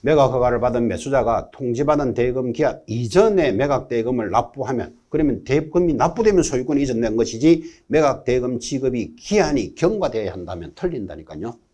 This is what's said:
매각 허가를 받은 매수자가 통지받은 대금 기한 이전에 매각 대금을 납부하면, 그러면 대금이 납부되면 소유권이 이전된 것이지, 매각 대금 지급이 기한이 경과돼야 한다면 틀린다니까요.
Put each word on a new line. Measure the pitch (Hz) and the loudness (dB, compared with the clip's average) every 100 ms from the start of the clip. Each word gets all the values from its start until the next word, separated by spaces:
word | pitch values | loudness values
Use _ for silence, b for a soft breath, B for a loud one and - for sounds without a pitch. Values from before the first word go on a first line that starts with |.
| - | 2
매각 | 156 131 | 4 4
허가를 | 127 123 120 | 4 2 2
받은 | 120 120 117 | 0 0 0
매수자가 | 92 135 135 113 107 - | -2 -2 0 2 0 -4
통지받은 | - 127 120 143 147 131 | -8 -4 0 2 2 0
대금 | 120 123 123 123 | 0 0 0 -4
기한 | 117 139 - - | 0 -2 -2 -6
이전에 | 113 117 180 220 196 151 | -6 0 4 4 4 2
매각 | 101 143 131 - | 0 0 0 -2
대금을 | 120 113 127 104 | -2 0 -2 0
납부하면, | 107 - 139 131 123 - - _ | 0 -2 -4 -4 -4 -6 -12 _
그러면 | 151 147 104 | 0 0 -2
대금이 | - 143 156 175 175 | 0 0 0 0 2
납부되면 | 127 151 196 220 190 | 2 0 2 2 4
소유권이 | 151 127 127 143 | 2 0 0 0
이전된 | 135 113 113 113 | 0 0 0 0
것이지, | 110 113 156 160 B B - | -2 2 4 4 B B -2
매각 | 147 143 135 | 2 2 0
대금 | - 127 123 120 | -2 -2 -2 -4
지급이 | - 135 131 123 98 - | -6 -4 -2 -2 -4 -10
기한이 | - 208 156 143 95 | -2 0 2 0 -2
경과돼야 | - 165 214 156 113 98 | -2 0 0 -2 -2 -6
한다면 | 95 85 87 80 - | -6 -10 -10 -12 -8
틀린다니까요. | 180 143 95 78 80 156 113 117 _ | -6 -6 -8 -12 -14 -12 -12 -12 _